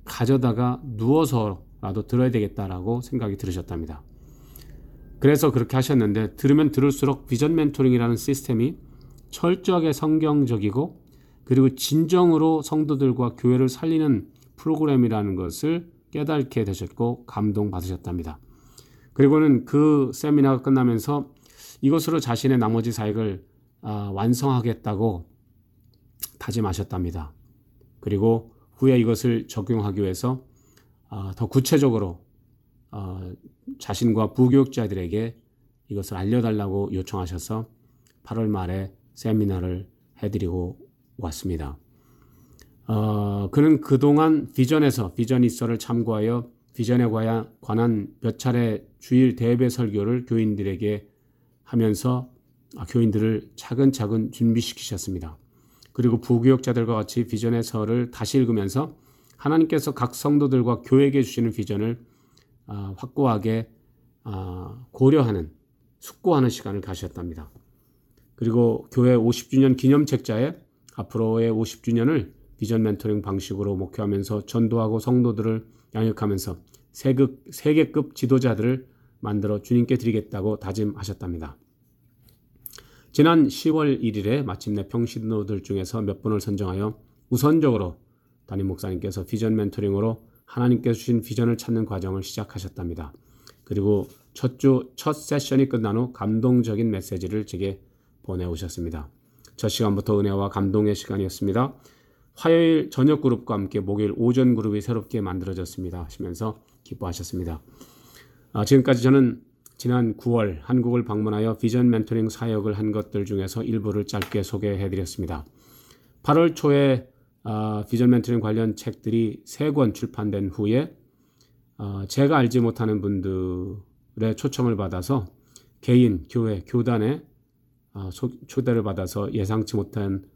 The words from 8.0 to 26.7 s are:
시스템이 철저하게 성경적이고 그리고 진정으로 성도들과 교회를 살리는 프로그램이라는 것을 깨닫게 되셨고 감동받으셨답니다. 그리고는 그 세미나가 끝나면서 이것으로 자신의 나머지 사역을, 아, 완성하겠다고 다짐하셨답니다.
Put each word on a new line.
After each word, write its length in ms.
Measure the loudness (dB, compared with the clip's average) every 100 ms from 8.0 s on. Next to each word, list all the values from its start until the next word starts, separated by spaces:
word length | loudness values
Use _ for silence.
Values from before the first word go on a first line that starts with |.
| 2 0
시스템이 600 | -2 -4 -2 0 0 -4 -16 -20 -20 -20 -18
철저하게 640 | -2 0 0 2 2 2
성경적이고 1080 | 0 0 2 4 2 2 0 0 -2 -4 -8 -20 -20 _ _
그리고 300 | 2 4 4
진정으로 880 | 2 0 0 4 4 6 6 4 2
성도들과 720 | 0 -2 0 2 2 2 -2
교회를 340 | 0 2 4 2
살리는 600 | 0 0 2 4 2 0 _ _
프로그램이라는 800 | -6 -2 0 4 4 4 2 -2
것을 560 | -2 -4 -4 -2 -2 -6 _ _
깨닫게 500 | -6 -2 0 0 -2
되셨고 640 | -2 -4 -8 -2 -2 -4 -8
감동받으셨답니다. 1120 | -2 -2 0 -2 -4 -6 -8 -6 -6 -8 -14 -20 -20 -20 -20 -20 -20 _
그리고는 500 | 4 6 6 6 4
그 480 | 2 2 4 4 2
세미나가 480 | -2 2 4 4 2
끝나면서 720 | 2 4 4 2 0 -4 -4 _ _ -20 -20 -2
이것으로 400 | 2 2 2 0
자신의 380 | 0 0 2 2
나머지 340 | 2 0 0
사역을, 520 | -2 -2 -2 -4 -6 -12 _ _ _
아, 300 | -8 -6 -6
완성하겠다고 1120 | -2 0 2 2 0 -2 -4 -4 -2 -2 -2 -10 _ _ _ _ _ _ _ _ _ -18 -12
다짐하셨답니다. 960 | -6 -4 -2